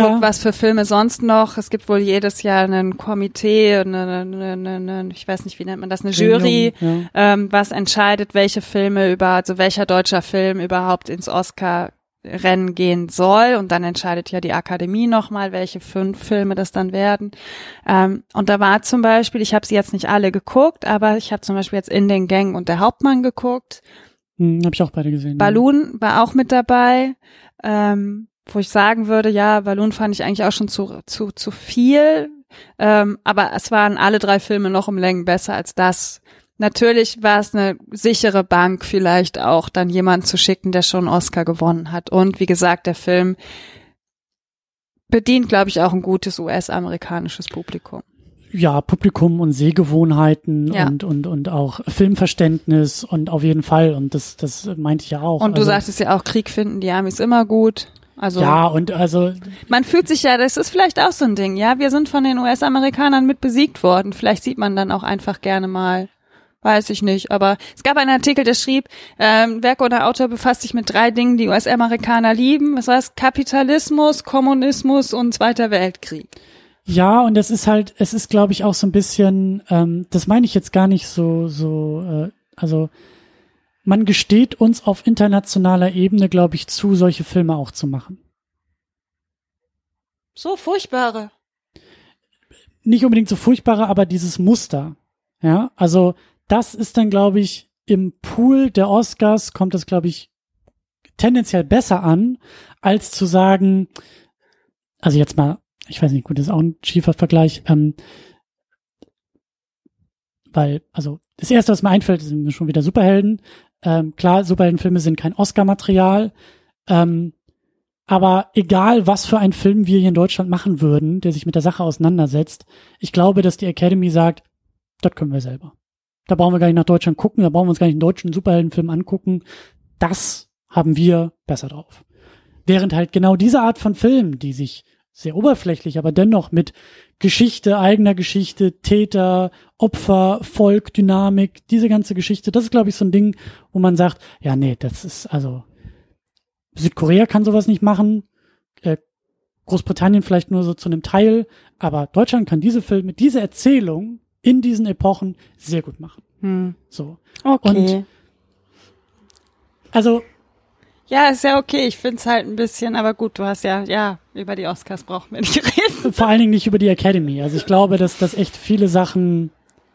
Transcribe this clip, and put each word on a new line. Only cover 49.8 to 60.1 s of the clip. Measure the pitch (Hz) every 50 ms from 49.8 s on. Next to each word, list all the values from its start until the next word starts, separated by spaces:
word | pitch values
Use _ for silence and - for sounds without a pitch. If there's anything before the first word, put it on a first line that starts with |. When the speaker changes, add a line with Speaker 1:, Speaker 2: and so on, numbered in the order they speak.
| 175 143 151 160 165 160 151 147 156 156 156 - - - 156 151 147 151 190
Speaker 2:
Ja. | 196 180
Speaker 1:
und, | 139 143 139 202
und, | 185 151 143 143
und | 180 165 143 143 190
auch | 170 147 143 135 - - - -
Filmverständnis | - - 196 196 202 - 185 170 - - 170 160 160 156 - - 156 156 151 139 - - -
und | - 180 160 151 175
auf | 170 151 147
jeden | 160 156 156 147
Fall, | - 160 160 165 160 147
und | 135 139 139 -
das, | 147 - - -
das | - - 139 - - - 202 185
meinte | 160 151 151 151 156 -
ich | -
ja | 151 147 147
auch. | 170 165 151
Speaker 2:
Und | 220 214 160
du | 156 -
Speaker 1:
Also | -
Speaker 2:
sagtest | 208 202 196 208 196 -
ja | 208 - 190
auch, | 185 -
Krieg | - - 226 208 -
finden | - - 214 208 - 196
die | 185 185
Amis | 180 185 190 190 185 -
immer | 196 233 240 233 226
gut. | 202 220 220 220 220 214 - - - _ - _ _ _
Also | - 202 196 175 180 160
Speaker 1:
Ja, | 143 151 165 165
und | 170 156 160 170 160
also | 143 165 180 165 160 180 175 180 185 185 - - - - - -
Speaker 2:
man | 247 247 262
fühlt | - - 339 359
sich | -